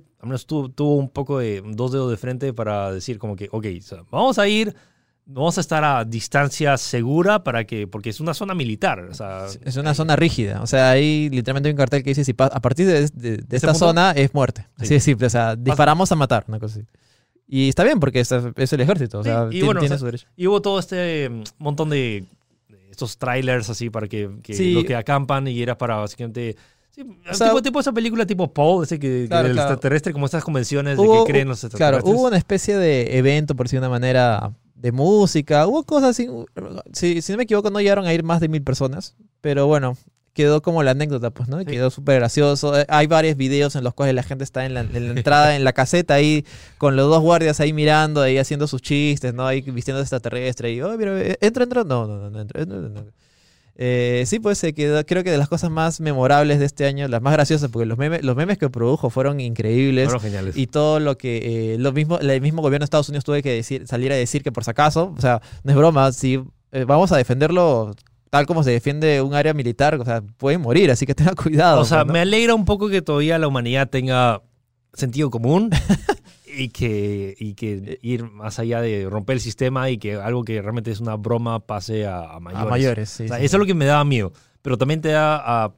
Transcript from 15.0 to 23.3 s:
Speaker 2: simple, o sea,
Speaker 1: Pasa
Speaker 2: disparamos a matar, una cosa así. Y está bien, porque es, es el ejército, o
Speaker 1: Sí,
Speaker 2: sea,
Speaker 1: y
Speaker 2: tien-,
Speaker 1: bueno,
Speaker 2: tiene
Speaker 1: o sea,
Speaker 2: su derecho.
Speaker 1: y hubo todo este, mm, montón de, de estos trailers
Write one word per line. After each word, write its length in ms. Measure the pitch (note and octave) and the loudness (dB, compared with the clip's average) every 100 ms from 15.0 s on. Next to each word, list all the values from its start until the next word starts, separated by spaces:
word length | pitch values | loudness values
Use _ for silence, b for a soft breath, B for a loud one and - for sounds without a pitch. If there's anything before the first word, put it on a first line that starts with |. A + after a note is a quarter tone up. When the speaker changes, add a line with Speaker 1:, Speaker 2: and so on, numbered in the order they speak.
Speaker 2:
simple, 260 | D3+ A#2+ B2 | 4 2 2
o 20 | |
sea, 180 | A#2+ A2+ | 2 0
Speaker 1:
Pasa 60 | A2+ | 0
Speaker 2:
disparamos 540 | B2 D3 D3 D#3+ F#3+ | 0 4 4 4 2
a 40 | E3+ | 2
matar, 300 | C3+ A2+ - | 2 0 -2
una 120 | G#2+ | -8
cosa 200 | A2 G#2+ | -8 -10
así. 80 | G#2+ _ _ _ _ _ _ | -14 _ _ _ _ _ _
Y 200 | C3+ C3+ | 0 2
está 140 | C3+ G#3+ | 2 2
bien, 140 | C#4+ | 2
porque 200 | D3 B2+ | 0 0
es, 100 | B2 | 0
es 420 | B2 A#2+ A#2+ C3 | -2 -2 -4 -2
el 80 | C#3+ | 0
ejército, 380 | C3 G3 B2 G#2 | 0 0 -2 -4
o 40 | |
Speaker 1:
Sí, 60 | A2 | -2
Speaker 2:
sea, 180 | A2+ A2+ | -2 -2
Speaker 1:
y 80 | A2+ | 0
Speaker 2:
tien-, 60 | D3 | 0
Speaker 1:
bueno, 140 | F3+ | 0
Speaker 2:
tiene 140 | D3 C#3+ | -2 -2
Speaker 1:
o 20 | |
sea, 20 | |
Speaker 2:
su 60 | B2 | -6
derecho. 220 | A#2+ - - | -8 -12 -6
Speaker 1:
y 120 | F3+ | 0
hubo 140 | G3+ | 0
todo 180 | G3+ G3 | 0 -4
este, 500 | F3+ F#3 F3 D#3+ C3+ | -4 -4 -4 -4 -6
mm, 140 | A#2 G#2+ - | -8 -14 -10
montón 300 | D3 D3 D#3 | -6 -4 -2
de, 360 | D3 B2 G#2 F#2 _ _ _ _ | -2 -2 -6 -10 _ _ _ _
de 220 | G#2 F#2+ | _ _
estos 260 | G2 A#2 - | -10 -10 -8
trailers 520 | B2+ | -4